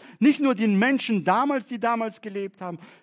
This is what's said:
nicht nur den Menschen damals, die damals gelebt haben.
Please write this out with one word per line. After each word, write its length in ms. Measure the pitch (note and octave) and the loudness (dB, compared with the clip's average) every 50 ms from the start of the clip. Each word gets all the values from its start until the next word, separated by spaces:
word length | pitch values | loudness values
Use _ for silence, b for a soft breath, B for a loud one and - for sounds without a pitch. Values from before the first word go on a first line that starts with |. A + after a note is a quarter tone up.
| B B B B | B B B B
nicht 200 | G#3+ D4 C#4 - | 2 2 2 2
nur 140 | D4 C4+ B3 | 2 0 0
den 240 | F#3+ A3+ A3 G3+ F#3+ | 2 0 2 2 4
Menschen 460 | A3 B3+ C#4 B3+ - - A3+ G3 D3 | 4 2 2 0 0 -2 -2 0 2
damals, 420 | F3 F#3 A3 C4 C#4+ C#4+ C4 - | 2 2 2 2 0 -2 -4 -6
die 140 | - B3 A3 | -8 -8 -4
damals 420 | G3 A#3 A#3 A3+ A3+ A3 A3 - | -2 -2 -2 -2 -4 -6 -8 -12
gelebt 400 | - G#3+ G3 G3+ G3+ G3 G3 _ | -14 -12 -10 -8 -10 -10 -10 _
haben. 160 | F#3+ F3+ E3+ E3 B B B B | -12 -12 -12 -12 B B B B